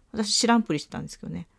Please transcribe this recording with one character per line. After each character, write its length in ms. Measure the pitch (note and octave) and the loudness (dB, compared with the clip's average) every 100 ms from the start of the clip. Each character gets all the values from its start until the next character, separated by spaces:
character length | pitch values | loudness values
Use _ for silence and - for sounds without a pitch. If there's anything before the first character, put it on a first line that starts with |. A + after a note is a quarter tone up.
| _ | _
私 240 | A3 G#3 - | -6 -2 2
知 80 | A3+ | 4
ら 100 | A#3 | 4
ん 60 | |
ぷ 100 | G#3+ | 2
り 60 | D3 | -2
し 60 | |
て 80 | - | -4
た 80 | - | -10
ん 20 | |
で 60 | D3+ | -12
す 100 | - | -12
け 80 | - | -10
ど 60 | |
ね。 160 | E3+ E3 | -10 -12